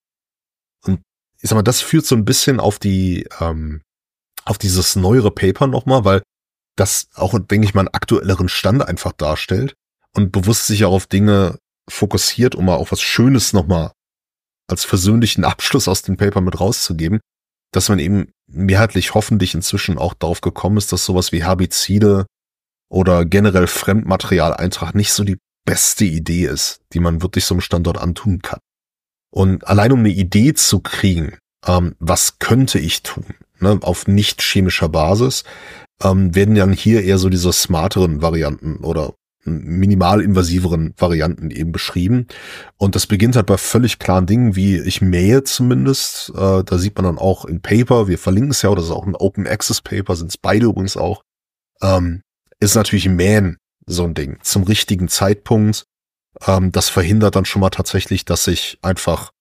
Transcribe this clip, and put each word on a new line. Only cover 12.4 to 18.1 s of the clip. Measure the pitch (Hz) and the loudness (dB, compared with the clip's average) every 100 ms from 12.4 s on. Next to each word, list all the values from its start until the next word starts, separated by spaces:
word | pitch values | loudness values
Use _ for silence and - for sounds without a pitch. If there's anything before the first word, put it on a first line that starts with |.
| 123 | 0
um | - 92 | 2 0
mal | 82 | 0
auch | - | -2
was | - | -4
Schönes | - - 123 131 - | -2 2 4 4 2
nochmal | 101 78 87 80 - _ _ _ _ _ _ - | 0 2 0 -2 -10 _ _ _ _ _ _ -8
als | 90 | -6
versöhnlichen | - 101 92 113 117 - | -2 0 2 2 2 0
Abschluss | 73 - - 139 90 | -2 -2 -2 0 0
aus | 95 | -2
dem | - 92 | -2 -2
Paper | 101 98 | 0 0
mit | 90 87 | -2 -2
rauszugeben, | 95 123 - 82 80 73 - _ _ _ _ | -2 -2 -4 -4 -2 -2 -4 _ _ _ _
dass | 92 92 | -4 0
man | 98 | 0
eben | 76 | 2